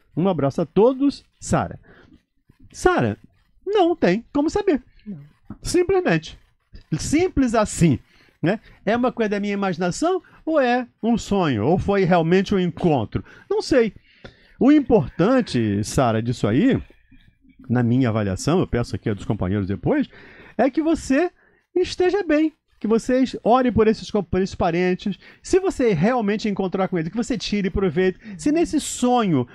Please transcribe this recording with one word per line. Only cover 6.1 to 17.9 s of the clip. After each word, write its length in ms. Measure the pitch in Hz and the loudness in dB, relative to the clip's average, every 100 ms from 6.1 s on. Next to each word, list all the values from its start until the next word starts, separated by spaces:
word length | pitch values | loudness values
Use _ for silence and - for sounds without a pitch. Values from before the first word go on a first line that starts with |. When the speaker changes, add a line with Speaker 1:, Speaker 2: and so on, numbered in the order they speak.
| 165 - - _ _ _ - - 156 | -2 -2 -20 _ _ _ -20 -8 -6
Speaker 1:
Simples 560 | - 302 359 285 254 | -2 0 0 0 0
assim, 460 | 226 208 - 165 120 - _ _ - | 0 -2 2 2 2 -4 _ _ -6
né? 180 | 156 214 - - 190 | -4 -4 -8 -10 -4
É 100 | 240 | 0
uma 160 | 247 | 0
coisa 180 | 233 214 | -2 -4
da 100 | 202 | -2
minha 140 | 202 | -4
imaginação 680 | 202 196 170 180 - 320 370 - - - | -4 -4 -2 -4 -2 -2 -2 -6 -14 -2
ou 140 | 311 | 0
é 280 | 247 247 247 - | 2 0 -4 -6
um 140 | 220 233 | -2 -2
sonho? 480 | - 202 165 113 113 | 0 0 0 0 2
Ou 120 | 185 | 0
foi 260 | - 202 180 | 0 0 2
realmente 480 | 180 160 185 190 202 | 2 4 2 2 0
um 40 | |
encontro? 640 | 180 - 175 143 104 107 - - - | -2 -2 0 0 -2 -6 -10 -18 -6
Não 120 | 415 | -4
sei. 320 | - 277 226 - _ _ - _ _ - | 0 2 2 -2 _ _ -20 _ _ 0
O 120 | 240 | 4
importante, 1120 | 302 269 214 127 - 180 262 196 123 110 101 | 4 6 2 2 0 2 2 2 0 0 0
Sara, 380 | 107 - 123 110 | 0 0 2 2
disso 260 | 113 120 107 | -2 -2 0
aí, 340 | 120 254 196 - _ _ - _ _ _ - - | 2 2 2 -4 _ _ -20 _ _ _ -20 -2
na 140 | 120 | 0
minha 260 | 117 | 2